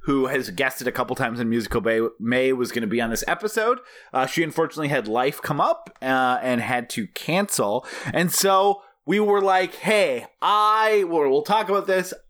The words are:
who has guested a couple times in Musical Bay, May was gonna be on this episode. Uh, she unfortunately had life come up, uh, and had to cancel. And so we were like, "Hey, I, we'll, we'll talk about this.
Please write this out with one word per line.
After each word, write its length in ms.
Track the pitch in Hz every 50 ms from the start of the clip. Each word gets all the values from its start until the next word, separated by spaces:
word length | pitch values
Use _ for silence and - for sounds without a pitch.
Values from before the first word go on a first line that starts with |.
who 240 | - - 139 139 131
has 240 | 127 139 135 123 110
guested 360 | 92 85 139 131 - - 127
a 60 | 127
couple 240 | - - 123 113 123
times 240 | - 139 120 113 120
in 100 | 120 113
Musical 300 | 113 117 110 - - 120
Bay, 200 | 98 113 113 113 113 117 - _
May 320 | 101 117 123 127 131 131
was 180 | 131 123 123 120
gonna 160 | - 120 117
be 140 | 104 110 117
on 100 | 117 113
this 140 | 113 110 -
episode. 540 | - 170 175 - 214 - 226 220 233 247 247 - - - - - -
Uh, 140 | - 127 131
she 180 | 135 - - 170
unfortunately 440 | 156 143 160 165 151 - 160 151 139
had 200 | 147 135 110 107
life 340 | 110 120 127 143 147 -
come 180 | - - 151 143
up, 300 | 180 285 330 330 - 196 - _
uh, 380 | - 131 131 131 131 127 127 120
and 200 | - 127 123 120
had 280 | 110 110 127 123 117 -
to 180 | - 120 107 -
cancel. 760 | _ - - - 156 185 202 196 - - 120 101 104 123 - - - - - 143 -
And 160 | 151 175 175
so 520 | - - - 196 196 190 196 202 196 196 - - _ _ _
we 140 | - 185 208
were 240 | 214 202 202 202
like, 320 | 196 190 185 185 185 175 -
"Hey, 520 | - - 175 220 214 190 156 131 120 - - _ _
I, 640 | - 175 202 208 214 214 214 220 220 220 214 208 196 170
we'll, 200 | 165 160 147 139
we'll 140 | 131 147
talk 260 | 147 - 202 220 214 185
about 200 | 196 196 - 190
this. 260 | 190 185 180 180 - - _ _